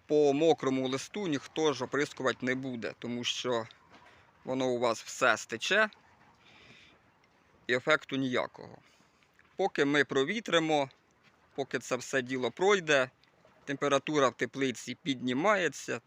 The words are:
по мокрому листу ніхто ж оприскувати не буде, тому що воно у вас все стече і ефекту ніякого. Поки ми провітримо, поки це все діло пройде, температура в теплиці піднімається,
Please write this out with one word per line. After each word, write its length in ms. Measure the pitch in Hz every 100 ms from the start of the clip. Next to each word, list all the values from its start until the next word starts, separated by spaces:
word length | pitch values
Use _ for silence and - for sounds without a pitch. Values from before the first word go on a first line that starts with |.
| -
по 280 | 151 147
мокрому 540 | 139 165 143 135 131 131
листу 400 | 135 - 208 190
ніхто 460 | 139 - - 156
ж 100 | 127
оприскувати 600 | 120 135 143 - 127 120 127
не 100 | 131
буде, 380 | 135 120 92 -
тому 240 | 120 120
що 440 | 117 - 123 117 113 - _ - - - _ _
воно 240 | - 131 131
у 120 | 120
вас 240 | 120 110
все 340 | - - 127 107
стече 520 | - 113 - 196 214 - _ _ _ _ _ - - - - _ _ _ _ _ _ _ -
і 60 |
ефекту 420 | 123 156 156 - 135
ніякого. 600 | 131 120 - - - - _ _ _ _ _ _ _ -
Поки 300 | 190 - 143
ми 180 | 147
провітримо, 880 | 135 135 139 220 - 170 160 151 135 - _ _ _ _ _ -
поки 240 | 135 131
це 160 | - 127
все 260 | - 135
діло 300 | 123 131 120
пройде, 580 | - 185 202 156 139 127 - _ _ _ _ -
температура 640 | 139 143 139 - 147 131
в 40 |
теплиці 640 | - 123 135 135 113 - 123
піднімається, 1000 | 135 127 123 127 196 202 160 - - 123